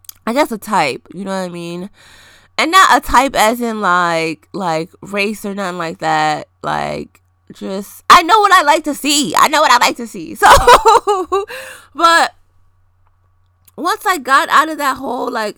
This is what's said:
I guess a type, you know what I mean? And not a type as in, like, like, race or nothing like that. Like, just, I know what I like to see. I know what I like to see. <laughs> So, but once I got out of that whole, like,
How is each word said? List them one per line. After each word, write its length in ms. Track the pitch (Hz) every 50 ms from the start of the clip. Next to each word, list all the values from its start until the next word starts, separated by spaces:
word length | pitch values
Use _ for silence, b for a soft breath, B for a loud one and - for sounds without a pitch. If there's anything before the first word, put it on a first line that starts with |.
| _ - - _ _ -
I 60 | 240
guess 180 | 277 302 -
a 60 | 226 208
type, 480 | - 214 214 175 156 139 120 - - - -
you 120 | 170 202
know 60 | 196
what 140 | 190 190 185
I 40 | 180
mean? 400 | 175 175 170 170 170 175 180 202 b b b b b b b b b b b b b -
And 100 | 226 311
not 260 | 349 381 370 - -
a 60 | 254 247
type 300 | - - 247 269 277 -
as 240 | - 202 214 247 240
in, 220 | 240 233 220 214
like, 640 | 208 185 175 180 175 170 170 165 165 165 160 - _ _ -
like, 380 | - 196 175 160 160 165 175 - _
race 440 | - 196 202 202 196 208 214 196 -
or 100 | 208 196
nothing 240 | 202 196 180 175 180
like 180 | 170 160 180 190
that. 500 | - 160 160 156 156 156 151 151 - - _ _
Like, 600 | - 151 147 151 147 147 151 147 147 - _ _ _ _ _ _ _ _
just, 520 | - - 208 202 190 196 202 - - - _ _
I 140 | - 359
know 180 | 349 320 349 440
what 140 | 403 392 370
I 80 | 381
like 220 | 320 285 311 302 302
to 100 | 302 277
see. 420 | - - 285 294 294 277 175 -
I 120 | - 160 220
know 140 | 302 294
what 100 | 311 285
I 60 | 254 -
like 200 | - 254 - -
to 80 | 240
see. 300 | 220 - 208 160 - -
<laughs> 60 | -
So, 60 | 415 381 - 523 - - - - - 440 440 440 - 392 415 370 359 - 359 392 392 B 494 523 539 B B B B B _
but 400 | 277 330 339 330 330 269 - - _ _ _ _ _ _ _ _ _ _ _ _ _ _ _ _ _ _ _ _ _ _ _ _ _ _ _ _
once 300 | - 262 349 403 415 -
I 120 | 415 370 349
got 320 | 247 247 269 285 339 -
out 200 | - 247 302 311
of 80 | 320 294
that 200 | 285 269 262 254
whole, 340 | 269 269 254 262 269 262
like, 260 | 262 226 214 214 -